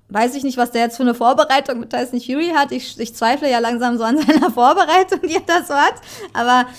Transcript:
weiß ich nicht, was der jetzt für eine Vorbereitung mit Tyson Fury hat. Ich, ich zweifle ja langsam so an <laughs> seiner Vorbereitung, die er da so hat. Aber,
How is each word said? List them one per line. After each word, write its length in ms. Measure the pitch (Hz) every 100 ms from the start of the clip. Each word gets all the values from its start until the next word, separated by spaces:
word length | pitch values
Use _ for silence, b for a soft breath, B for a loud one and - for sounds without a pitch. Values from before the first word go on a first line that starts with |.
| -
weiß 260 | 208 247 285
ich 80 |
nicht, 120 | 269 247
was 140 | 240
der 120 | 233
jetzt 140 | 233 233
für 60 |
eine 120 | 247
Vorbereitung 680 | 233 233 269 294 269 277 240
mit 100 | -
Tyson 300 | 247 247 240
Fury 320 | - 277 349
hat. 180 | 311 277
Ich, 260 | 254 - -
ich 160 | 220
zweifle 360 | - 226 277 294
ja 80 | 240
langsam 400 | 233 240 247 240
so 60 |
an 120 | 226 302
<laughs> 80 | 294
seiner 240 | 311 359
Vorbereitung, 680 | 247 247 349 311 359 370 349
die 120 | 311
er 80 | 339 -
da 160 | 339
so 100 | 240
hat. 200 | 285 320 - B B 403
Aber, 340 | - 240 247 247